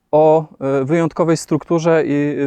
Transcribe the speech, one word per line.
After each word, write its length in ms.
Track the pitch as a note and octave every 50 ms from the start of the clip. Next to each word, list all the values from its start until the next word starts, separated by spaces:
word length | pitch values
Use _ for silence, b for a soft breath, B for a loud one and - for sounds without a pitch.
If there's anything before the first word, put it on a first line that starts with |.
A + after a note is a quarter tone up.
| _ _
o, 340 | - D3+ D#3 D#3 D#3 D#3+ D#3 D#3 - _ C3 C3+ C3+ C#3
e, 40 | C3
wyjątkowej 520 | C3 D#3 E3+ E3 D#3 - - F3 D#3+ E3
strukturze 680 | D#3 - - E3 D3 - - F3 E3 D#3+ E3+ D#3+ D#3+ D3+
i 300 | - C#3+ C#3+ C#3+ D3 D3 C3+ C#3+